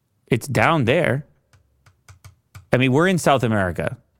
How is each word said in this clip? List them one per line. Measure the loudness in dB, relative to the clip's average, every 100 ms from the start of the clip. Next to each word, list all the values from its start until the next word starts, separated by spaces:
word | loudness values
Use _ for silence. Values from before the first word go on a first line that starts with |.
| _ _ _
It's | -4 -2
down | 0 2 2 0
there. | 0 0 -4 -8 _ _ _ _ _ _ _ _ -20 -20 _ _ -20 -4
I | 0
mean, | 2
we're | 2 2
in | 0
South | 2 2
America. | 2 0 -2 -4 -6 -8 _ _